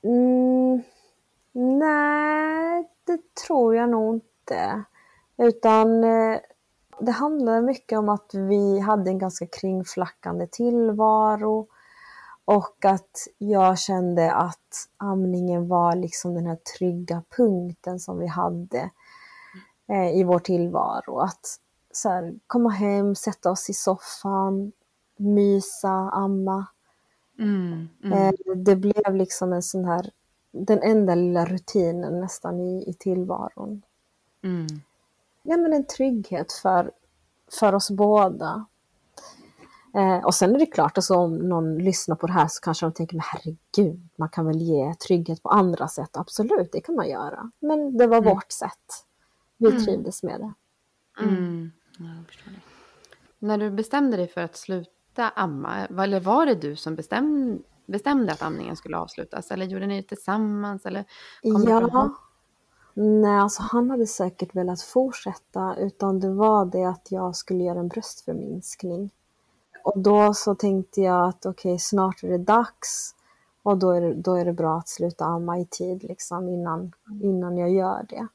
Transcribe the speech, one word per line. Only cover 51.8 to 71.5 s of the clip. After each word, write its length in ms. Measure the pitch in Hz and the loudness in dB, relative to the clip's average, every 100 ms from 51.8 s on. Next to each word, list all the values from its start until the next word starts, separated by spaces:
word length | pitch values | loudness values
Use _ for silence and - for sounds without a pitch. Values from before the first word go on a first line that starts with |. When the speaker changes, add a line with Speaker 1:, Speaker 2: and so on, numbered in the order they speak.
| _ _ | _ _
Speaker 2:
Ja, 60 | 170 165 | -20 -18
jag 80 | 165 | -20
förstår 240 | - - | -20 -20
det. 100 | 190 - _ _ _ _ - _ _ 208 | -20 -20 _ _ _ _ -20 _ _ -4
Speaker 3:
När 120 | 214 | -2
du 120 | 214 | -2
bestämde 460 | 202 220 277 285 208 | -4 -2 0 2 0
dig 120 | 175 | -4
för 120 | - | -6
att 160 | 170 - | -8 -10
sluta 720 | - 185 170 _ _ - 226 | -8 -8 -8 _ _ -6 -4
amma, 580 | - 185 139 - - - | -2 -4 -4 -8 -8 -8
eller 340 | 180 196 196 | -4 -2 0
var 260 | 185 240 320 | 2 2 4
det 80 | |
du 220 | 202 147 147 | 0 -4 -8
som 180 | 156 160 | -8 -8
bestäm-, 640 | 156 214 294 294 262 202 - _ - | -4 -2 0 0 -2 -6 -10 _ -8
bestämde 460 | 196 240 285 214 | -6 0 0 0
att 100 | 151 | -2
amningen 340 | 156 156 - 160 | -6 -6 -8 -12
skulle 200 | - - | -8 -8
avslutas? 520 | - - - - - | -8 -12 -12 -12 -8
Eller 160 | 185 185 | -8 -6
gjorde 200 | 190 196 | -6 -6
ni 140 | 202 | -6
det 60 | 196 | -8
tillsammans? 800 | 202 - 208 214 208 208 196 196 | -10 -4 -2 -2 -4 -6 -8 -8
Eller 180 | 190 202 - - - | -10 -12 -18 -20 -6
kom 100 | 226 | 0
det 60 | 214 | 2
från 100 | 226 | 4
Speaker 1:
Ja. 100 | 226 | 4
Speaker 3:
honom? 360 | 233 247 285 - _ _ _ _ _ _ _ - | 4 2 0 -4 _ _ _ _ _ _ _ 0
Speaker 1:
Nej, 420 | 214 214 208 202 | 4 4 4 4
alltså, 240 | 202 - | 2 -2
han 280 | 208 240 247 | -2 0 0
hade 160 | 262 220 | 0 -2
säkert 480 | - 180 175 180 | -2 -4 -4 -6
velat 280 | 190 180 175 | -4 -4 -4
fortsätta, 920 | - 254 262 240 - - _ 190 190 - | -2 0 0 -4 -12 -12 _ -6 -6 -4
utan 420 | 196 - 196 190 | -6 -2 -2 0
det 100 | 190 | -2
var 340 | 190 214 214 | 2 4 4
det 200 | 185 185 | 2 0
att 220 | 185 180 - | -2 -4 -8
jag 240 | 185 185 170 | -6 -4 -6
skulle 280 | - 185 | -6 -2
göra 140 | 180 175 | -2 -4
en 80 | 175 | -6
bröstförminskning. 1200 | 226 - - - 165 - 175 - - 185 175 202 _ _ _ _ _ _ - | -8 -12 -14 -10 -10 -8 -10 -12 -12 -8 -8 -10 _ _ _ _ _ _ -6
Och 140 | - 196 | -4 2
då 360 | 190 208 208 | 4 6 6
så 200 | 208 - | 4 -2
tänkte 460 | 202 202 190 190 - | 0 0 0 -2 0
jag 280 | 190 180 180 | 2 4 2
att 180 | 180 | 0
okej, 320 | 190 | -8